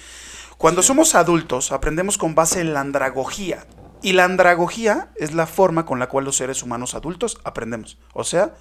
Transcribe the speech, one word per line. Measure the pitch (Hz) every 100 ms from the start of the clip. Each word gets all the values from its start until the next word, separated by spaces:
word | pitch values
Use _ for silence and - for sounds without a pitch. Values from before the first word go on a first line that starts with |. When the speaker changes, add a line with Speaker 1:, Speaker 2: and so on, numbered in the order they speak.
| - - - - - -
Speaker 1:
Cuando | 160 165
Speaker 2:
Sí. | 180
Speaker 1:
somos | 269 320
adultos, | 202 170 170 160 127 -
aprendemos | 139 151 156 190 202
con | 170
base | 156 160 190
en | 165
la | 143
andragogía. | 139 139 131 127 123 - 190 - - - - -
Y | 196
la | 185
andragogía | 180 185 175 175 170 226 226 254 - -
es | 151
la | 165 160
forma | - 185 165
con | 160 127
la | 127
cual | 139
los | 135 135
seres | 127 131
humanos | 123 120 123
adultos | 110 127 175 233 -
aprendemos, | - - 113 117 107 - _
o | -
sea, | 113 165 185 -